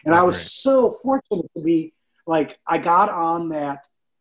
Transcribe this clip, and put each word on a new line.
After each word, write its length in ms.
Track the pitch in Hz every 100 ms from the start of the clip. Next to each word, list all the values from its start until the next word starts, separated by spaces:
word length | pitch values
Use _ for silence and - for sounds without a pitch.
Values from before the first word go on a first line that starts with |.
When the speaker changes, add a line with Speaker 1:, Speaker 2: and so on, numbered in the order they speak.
Speaker 1:
And 100 | 156
I 100 | 175
was 120 | 180 -
Speaker 2:
Great. 80 | -
Speaker 1:
so 440 | - 269 269 233
fortunate 580 | - 247 269 - 185 160 170
to 80 |
be, 300 | 160 165 160 _ _ _ 170
like, 320 | 160 143 - -
I 100 | 165
got 300 | 170 175 185
on 400 | 170 165 170 165
that 360 | 151 143 135 - _ _ _